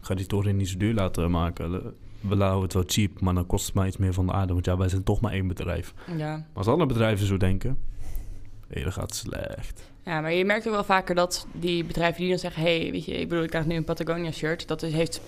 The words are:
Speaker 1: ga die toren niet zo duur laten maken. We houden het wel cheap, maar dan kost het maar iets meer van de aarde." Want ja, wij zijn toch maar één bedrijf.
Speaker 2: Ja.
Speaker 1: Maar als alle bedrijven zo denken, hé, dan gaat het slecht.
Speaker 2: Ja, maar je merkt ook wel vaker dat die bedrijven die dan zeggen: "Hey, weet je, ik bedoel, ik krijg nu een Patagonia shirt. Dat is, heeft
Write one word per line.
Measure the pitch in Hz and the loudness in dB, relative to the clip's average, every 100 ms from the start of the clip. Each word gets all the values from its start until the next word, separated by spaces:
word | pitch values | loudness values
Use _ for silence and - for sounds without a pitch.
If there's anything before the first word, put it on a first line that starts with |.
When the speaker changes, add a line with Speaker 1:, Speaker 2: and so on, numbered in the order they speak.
Speaker 1:
ga | - | -6
die | 95 92 | -4 -2
toren | 101 101 98 | 0 2 0
niet | 95 | 0
zo | 92 | 0
duur | 104 | 0
laten | 113 92 - 85 | 2 0 0 2
maken. | 87 85 87 82 90 113 - - - | 2 0 -2 -4 -4 -6 -12 -16 -8
We | 101 98 | -2 2
houden | 98 95 | 2 2
het | 92 | 2
wel | 92 90 | 0 2
cheap, | - 101 - | 2 2 2
maar | 92 | 2
dan | 90 87 | 2 2
kost | 85 - | 0 0
het | |
maar | 98 95 | 0 0
iets | - | 2
meer | 98 | 0
van | 90 90 | 2 2
de | |
aarde." | 92 95 | 2 0
Want | 90 | 0
ja, | 90 90 | 2 2
wij | 95 | 2
zijn | 95 | 2
toch | 95 104 | 2 2
maar | 104 | 2
één | 95 92 | 0 -2
bedrijf. | 87 90 85 - - - 165 | -2 -4 -4 -6 -10 -8 -4
Speaker 2:
Ja. | 151 156 | -4 -6
Speaker 1:
Maar | 156 | -8
als | - 98 | -2 2
alle | 151 151 | 4 4
bedrijven | 117 110 104 101 | 4 4 4 2
zo | 98 | 4
denken, | 92 95 123 131 - - - - - - - - - | 4 4 4 2 2 -2 -2 -2 -4 -8 -10 -12 -10
hé, | - | -6
dan | 67 | -4
gaat | - | -4
het | - | -4
slecht. | - - - - - - - - - | -6 -6 -6 -6 -6 -8 -8 -14 -14
Speaker 2:
Ja, | - 160 | -6 -4
maar | 156 | 0
je | 175 | 2
merkt | 190 214 220 | 4 2 0
ook | |
wel | 208 | 0
vaker | 202 190 185 | 4 2 4
dat | 175 180 - - | 2 2 0 -8
die | 156 170 175 | -4 0 0
bedrijven | 165 165 170 170 | 0 0 0 2
die | 180 | 0
dan | 180 | 0
zeggen: | 175 160 | -2 0
"Hey, | 160 165 - | 2 2 0
weet | 180 | -4
je, | 160 - | -4 -4
ik | 165 | -2
bedoel, | 170 | 0
ik | 160 | 0
krijg | 165 156 | 0 0
nu | 170 | 0
een | |
Patagonia | 156 165 165 170 170 | -2 -2 -2 -2 -4
shirt. | 151 156 170 - | -4 -2 -2 -4
Dat | 160 | -4
is, | 165 | -2
heeft | 156 165 - | 0 0 -2